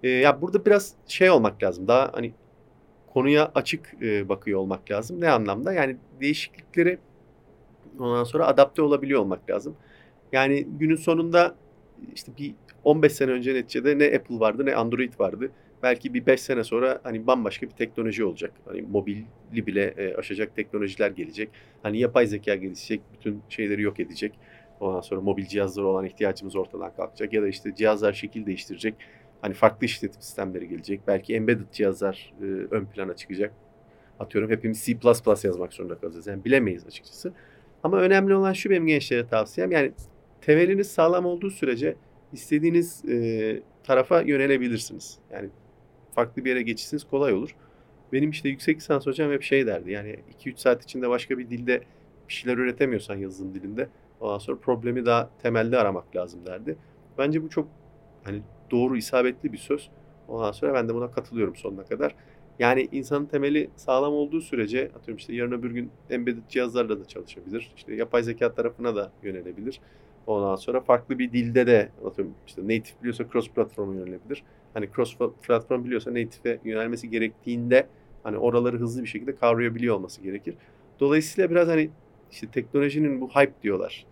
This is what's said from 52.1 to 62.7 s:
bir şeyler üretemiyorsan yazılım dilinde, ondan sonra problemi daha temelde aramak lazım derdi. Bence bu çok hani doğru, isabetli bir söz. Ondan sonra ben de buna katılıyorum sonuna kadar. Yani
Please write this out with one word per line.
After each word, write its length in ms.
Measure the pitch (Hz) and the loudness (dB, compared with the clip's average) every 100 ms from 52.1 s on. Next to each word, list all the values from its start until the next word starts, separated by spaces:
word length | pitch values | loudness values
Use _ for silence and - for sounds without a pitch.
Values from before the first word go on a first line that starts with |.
| _ - | _ -14
bir 40 | |
şeyler 260 | - 120 123 | -8 -4 0
üretemiyorsan 580 | 127 127 139 113 - 98 | 0 0 0 0 -4 -8
yazılım 380 | 98 92 95 | -8 -8 -10
dilinde, 340 | 95 98 107 123 - _ _ | -10 -10 -6 -8 -10 _ _
ondan 180 | 110 101 | -6 -6
sonra 200 | 104 131 | -6 -6
problemi 480 | - 120 120 123 120 | -2 -2 0 -2 2
daha 240 | 120 120 _ | 2 2 _
temelde 360 | 123 113 113 127 | 0 0 2 2
aramak 380 | 104 95 - 90 | 2 0 -6 -8
lazım 300 | 90 87 87 | -8 -10 -14
derdi. 300 | 92 120 156 - - - - | -12 -10 -10 -12 -20 -18 -2
Bence 240 | 139 156 | 0 0
bu 60 | 156 | -2
çok 200 | - 151 - - - - - | -4 -6 -10 -20 -20 -20 -20
hani 180 | 101 104 104 - - | -10 -10 -10 -20 -2
doğru, 260 | 123 127 127 | 0 2 0
isabetli 560 | 110 127 127 123 147 | 0 2 2 0 -8
bir 60 | - | -8
söz. 320 | - 147 - - - - - | -6 -6 -6 -20 -20 -20 -12
Ondan 240 | 113 110 | -4 -4
sonra 220 | 104 147 | -2 0
ben 140 | 135 117 | 0 0
de 60 | |
buna 160 | 117 120 | -2 -4
katılıyorum 460 | 123 123 120 101 - | -6 -8 -2 -2 -2
sonuna 280 | 95 95 | -10 -12
kadar. 300 | - 110 147 - - - - - | -8 -4 -4 -6 -20 -20 -20 0
Yani 300 | 120 | 2